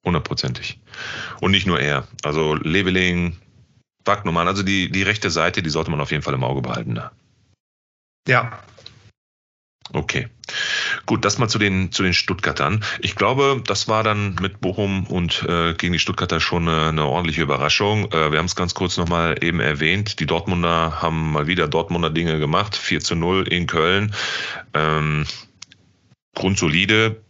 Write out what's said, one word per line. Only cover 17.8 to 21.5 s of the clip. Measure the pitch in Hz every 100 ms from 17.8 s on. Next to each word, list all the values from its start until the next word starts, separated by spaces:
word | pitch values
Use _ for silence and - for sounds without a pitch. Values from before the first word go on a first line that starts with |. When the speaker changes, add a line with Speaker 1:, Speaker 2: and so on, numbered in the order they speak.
| 104 107 95
Speaker 1:
Äh, | 82 78
wir | 78
haben's | 90 -
ganz | 90
kurz | - 90 -
noch | 85
mal | 85 82 73
eben | 82 85
erwähnt. | 64 73 78 95 104 -
Die | 76
Dortmunder | 82 90 87 85 85 82 78
haben | 82 80 80
mal | 76
wieder | 73